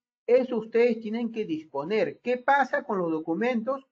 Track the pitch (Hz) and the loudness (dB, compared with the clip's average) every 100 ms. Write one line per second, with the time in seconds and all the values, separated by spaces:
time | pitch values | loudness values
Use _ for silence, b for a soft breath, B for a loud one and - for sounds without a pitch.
0 | _ _ - 247 247 233 226 233 240 226 | _ _ 2 4 4 -2 0 2 4 2
1 | 208 226 233 220 180 156 - 139 156 214 | -4 -4 -4 -4 -4 -6 -6 -6 -2 0
2 | - - 240 247 262 285 269 285 285 196 | 0 -2 -4 -2 2 2 2 -2 -2 -2
3 | 170 160 160 170 233 240 226 269 - | -2 -2 -2 -2 0 -2 -2 -6 -8